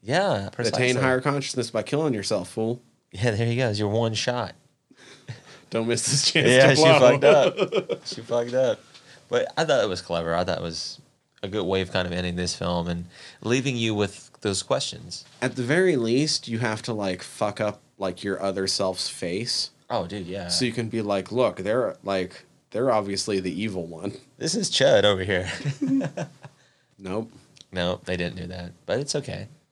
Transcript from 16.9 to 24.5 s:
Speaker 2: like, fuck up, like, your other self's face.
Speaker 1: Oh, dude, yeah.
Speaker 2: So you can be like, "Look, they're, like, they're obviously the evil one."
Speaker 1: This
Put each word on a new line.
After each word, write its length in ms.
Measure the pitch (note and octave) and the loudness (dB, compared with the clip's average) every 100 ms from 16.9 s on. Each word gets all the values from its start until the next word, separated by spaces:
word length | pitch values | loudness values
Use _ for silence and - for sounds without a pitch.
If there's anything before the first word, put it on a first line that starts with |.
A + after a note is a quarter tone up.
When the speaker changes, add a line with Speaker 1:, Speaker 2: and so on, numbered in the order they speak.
Speaker 2:
like, 300 | G#2+ G2 F2+ | -4 -4 -4
fuck 380 | - - G#2 G2+ | -10 -4 -4 -2
up, 180 | G#2 G#2 _ _ | -4 -4 _ _
like, 260 | G2 F2+ G2+ | -6 -4 -4
your 160 | F#2 | -2
other 260 | G2 F#2+ F#2+ | -2 -2 -2
self's 400 | - F#2+ F2+ - | 0 -2 -2 -6
face. 640 | - F2 F2 A#2+ - - _ _ | -6 -6 -4 -4 -4 -6 _ _
Speaker 1:
Oh, 160 | A#2+ F2 | -6 -4
dude, 220 | G#2 F2 | -8 -8
yeah. 220 | F#2+ F2 | -8 -4
Speaker 2:
So 160 | F2 B2 | -2 -2
you 80 | |
can 160 | A2+ A2+ | -2 -4
be 120 | A2+ | -4
like, 300 | G#2 G2+ F#2 | 0 -2 0
"Look, 260 | G#2+ A#2 F2+ | 0 0 0
they're, 380 | F#2+ A#2+ A2 - | -2 0 0 -4
like, 400 | G2 G2 F2+ - - _ _ | -4 -2 -2 -8 -20 _ _
they're 200 | G#2+ C3 | -2 2
obviously 480 | A2 G2+ G2 - G2 | 2 0 -4 -2 -2
the 140 | F#2 D#2+ | -2 -4
evil 240 | A2 F#2 E2 | -4 -4 -8
one." 280 | E2 G2 - - _ | -8 -10 -10 -20 _
Speaker 1:
This 160 | D#3+ | -4